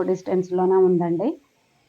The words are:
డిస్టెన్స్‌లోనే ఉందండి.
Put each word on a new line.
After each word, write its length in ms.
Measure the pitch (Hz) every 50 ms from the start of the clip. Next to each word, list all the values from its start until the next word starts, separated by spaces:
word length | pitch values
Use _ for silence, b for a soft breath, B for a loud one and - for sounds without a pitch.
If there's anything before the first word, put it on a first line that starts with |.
| 180
డిస్టెన్స్‌లోనే 760 | 185 185 185 - - 190 185 185 180 180 185 185 185 185 185
ఉందండి. 480 | 185 180 180 170 175 170 170 165 196 277 339 - _ _ _ _ _ _ _ _ _